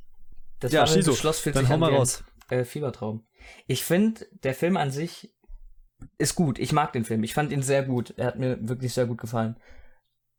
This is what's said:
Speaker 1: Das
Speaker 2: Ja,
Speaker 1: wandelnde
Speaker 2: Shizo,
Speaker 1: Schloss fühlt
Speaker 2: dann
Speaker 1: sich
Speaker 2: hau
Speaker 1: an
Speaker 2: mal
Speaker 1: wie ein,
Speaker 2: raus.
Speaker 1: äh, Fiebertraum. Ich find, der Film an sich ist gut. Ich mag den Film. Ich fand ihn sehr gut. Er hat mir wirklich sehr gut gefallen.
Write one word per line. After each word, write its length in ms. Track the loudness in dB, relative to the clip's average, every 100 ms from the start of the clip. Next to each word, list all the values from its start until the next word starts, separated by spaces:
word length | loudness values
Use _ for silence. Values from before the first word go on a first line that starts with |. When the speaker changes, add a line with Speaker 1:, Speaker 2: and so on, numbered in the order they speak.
| -18 -16 -14 -12 -12 -6
Speaker 1:
Das 120 | 2
Speaker 2:
Ja, 100 | 4
Speaker 1:
wandelnde 220 | 6 6 4
Speaker 2:
Shizo, 40 | 4
Speaker 1:
Schloss 240 | 2 0
fühlt 160 | 0 2
Speaker 2:
dann 80 | 4
Speaker 1:
sich 40 |
Speaker 2:
hau 60 | 4
Speaker 1:
an 40 |
Speaker 2:
mal 80 | 4
Speaker 1:
wie 40 | 4
ein, 40 |
Speaker 2:
raus. 240 | 2 0 -10 -18 -4
Speaker 1:
äh, 140 | -4
Fiebertraum. 640 | -2 -4 -6 -4 -6 -8 _ _ -20 -14 -6
Ich 160 | -4
find, 440 | 0 4 2 0 -12 -6
der 100 | -4
Film 240 | 0 0 2
an 140 | 0
sich 420 | -4 -6 -10 -20 _ -20 -18 -18 -20 -20 -20 -14 -4
ist 180 | -2 2
gut. 240 | 0 0
Ich 120 | 0
mag 200 | 0 0
den 120 | -2 -2
Film. 180 | -2
Ich 100 | 0
fand 180 | -2 -2
ihn 120 | -2
sehr 200 | 2 0
gut. 300 | 2 -2 -4 -4
Er 100 | -4
hat 100 | -2
mir 180 | -4 -4 -4
wirklich 260 | -6 -4
sehr 120 | -2 -2
gut 100 | -2
gefallen. 400 | -4 -2 -2 -4 -14 -20 -20 -20 _ _ _